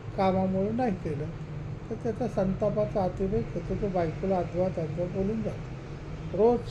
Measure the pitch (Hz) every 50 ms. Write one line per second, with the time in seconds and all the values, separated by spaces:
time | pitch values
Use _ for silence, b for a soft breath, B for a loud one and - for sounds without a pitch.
0 | - - - - 196 190 185 190 190 190 190 190 196 208 226 240 262 240 185 -
1 | - 160 151 139 151 165 165 - - - - - - - - - - - 233 220
2 | - 240 214 - 254 226 - 214 190 190 190 - 220 208 196 208 208 202 - 214
3 | 190 180 - - 190 190 208 226 226 - - 220 - - 196 180 214 202 185 180
4 | 170 160 151 - - 190 190 180 170 - 160 170 180 190 - 180 160 147 147 160
5 | 175 180 196 196 190 202 226 220 208 - 160 - - - - - - - - -
6 | - - - - - - - 175 208 233 240 233 - -